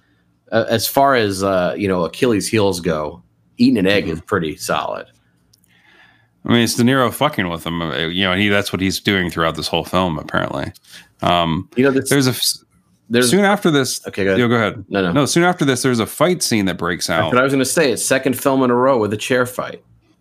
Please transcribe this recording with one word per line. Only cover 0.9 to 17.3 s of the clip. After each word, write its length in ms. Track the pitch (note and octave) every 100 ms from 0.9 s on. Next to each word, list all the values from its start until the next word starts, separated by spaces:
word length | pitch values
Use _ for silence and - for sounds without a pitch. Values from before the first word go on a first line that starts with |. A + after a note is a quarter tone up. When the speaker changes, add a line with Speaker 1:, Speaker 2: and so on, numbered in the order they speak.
| - C#3 B2+
Speaker 1:
as, 280 | G#2+ F#2+
uh, 320 | G2 F#2 F2 D2+
you 100 | G2
know, 160 | F#2 D#2+
Achilles' 420 | - B2+ G#2 F2
heels 320 | A2 G2 F2
go, 420 | F2 D#2 D2+ D#2+ _ _ _ -
eating 200 | B2 A#2
an 100 | F#2
egg 180 | G2+ D#2+
Speaker 2:
Mm-hmm. 80 |
Speaker 1:
is 80 | D#2+
pretty 340 | - G2 D#2+ D2+
solid. 500 | - D#2 - G1+ - _ _ _ _ _ _ _ _ _ - _ _ _ -
Speaker 2:
I 40 |
mean, 80 | A#2
it's 140 | A2+ -
De 80 |
Niro 280 | A#2+ C3+ A#2
fucking 360 | G#2+ C#3+ - F2
with 160 | E2+ E2+
him, 160 | E2+
uh, 160 | E2 C2+
you 260 | E2 F2+
know, 80 | F#2+
and 100 | F2+
he, 80 | G#2
that's 220 | G2+ G2
what 80 | F#2
he's 180 | F#2+ E2
doing 300 | - G2 F2
throughout 260 | E2 E2 D#2
this 120 | D2+
whole 160 | E2+
film, 340 | D#2 F#2 F#2 D2+
apparently. 520 | - - - C2+ D2+ - _ - - -
Um, 480 | F#2 F2 E2+ D#2 - -
Speaker 1:
You 80 |
know, 80 | C3+
this 180 | C3 G#2
Speaker 2:
there's 180 | C#3+ B2+
a 40 |
f-, 320 | A#2 - - _ _ _ _ -
Speaker 1:
there's 200 | A#2 B2
Speaker 2:
soon 140 | F#3 G3
after 260 | G3+ F3
this. 340 | D3 B2+ - -
Speaker 1:
Okay, 160 | G2+
go 60 | G2
ahead. 80 | F#2+
Speaker 2:
Yo, 80 | A#2+
go 80 | A#2+
ahead. 300 | G#2 F#2 -
Speaker 1:
No, 120 | G2
no. 100 | F2+
Speaker 2:
No, 140 | C#3 C3+
soon 180 | E3+
after 220 | F3 F3 C#3
this, 160 | B2
there's 180 | C3+ A#2+
a 60 | G2
fight 360 | - E3 F3+
scene 220 | - A2+ F#2+
that 120 | E2+
breaks 300 | E2+ F2 -
Speaker 1:
That's 140 | E2
Speaker 2:
out. 40 | E2